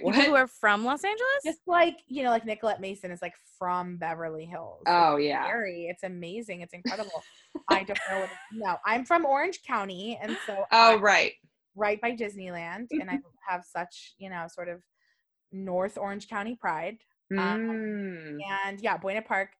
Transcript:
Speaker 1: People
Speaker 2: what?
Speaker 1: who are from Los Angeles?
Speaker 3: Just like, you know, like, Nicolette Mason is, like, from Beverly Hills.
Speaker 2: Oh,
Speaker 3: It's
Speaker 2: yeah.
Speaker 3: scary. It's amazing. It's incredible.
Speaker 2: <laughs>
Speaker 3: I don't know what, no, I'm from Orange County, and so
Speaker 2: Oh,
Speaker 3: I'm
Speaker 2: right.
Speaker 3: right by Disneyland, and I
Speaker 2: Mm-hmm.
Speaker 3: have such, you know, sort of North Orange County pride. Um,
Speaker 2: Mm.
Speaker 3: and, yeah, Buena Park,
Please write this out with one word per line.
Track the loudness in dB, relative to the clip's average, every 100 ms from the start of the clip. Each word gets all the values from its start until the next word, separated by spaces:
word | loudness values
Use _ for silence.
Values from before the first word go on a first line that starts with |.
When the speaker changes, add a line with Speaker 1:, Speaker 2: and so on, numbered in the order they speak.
Speaker 1:
People | 4
Speaker 2:
what? | 6 6
Speaker 1:
who | 6
are | 4
from | 2 4 4 2
Los | 0
Angeles? | -2 0 0 0 -2
Speaker 3:
Just | -6 2
like, | 4 4 2 -8
you | -4
know, | 0
like, | 0 0
Nicolette | -4 -2 -2
Mason | -6 -8 -10
is, | -8
like, | -10 -10 _ _
from | -4 -2 -4 -6
Beverly | -6 -6 -6 -8 -10
Hills. | -12 -14 -4 4
Speaker 2:
Oh, | 6 6 6
Speaker 3:
It's | 2
Speaker 2:
yeah. | 0
Speaker 3:
scary. | 0 -2 -4 -6 -8
It's | -8
amazing. | -10 -10 -10 -10 -10 -12
It's | -12
incredible. | -10 -6 -6 -6 -10 -12 _ _
Speaker 2:
<laughs> | -10 2
Speaker 3:
I | 2
don't | 2 -4 -4
know | -4
what, | -4 -8 -14
no, | -6 -4 -2 0
I'm | -2 2
from | 2 4
Orange | 2 0 -4 -4
County, | -4 -2 -6 -8 -8
and | -6 -6 -6
so | -4 4
Speaker 2:
Oh, | 8 8 8
Speaker 3:
I'm |
Speaker 2:
right. | 6 6 4 -2 _ _ _ -4
Speaker 3:
right | -2 0
by | -2
Disneyland, | -4 -6 -8 -10 -8 -8 -8 -6 -6
and | -4
I | -6
Speaker 2:
Mm-hmm. | -8 _ -6
Speaker 3:
have | -6 -6
such, | -8 -8 -12 -20 _
you | -12
know, | -10 -10
sort | -10 -10
of | -10 _ _ _ _ _ _ _
North | -12 -4 -2 -2 -4
Orange | -6 -6 -8
County | -6 -6 -4
pride. | -2 -2 -4 -8 _ _ -6
Um, | -2
Speaker 2:
Mm. | 0 0 -2 -4 -4 -4 -6 -8 -10 -10 -6 -4
Speaker 3:
and, | -4 -2
yeah, | -2 -2
Buena | -2 -4
Park, | -2 -2 -2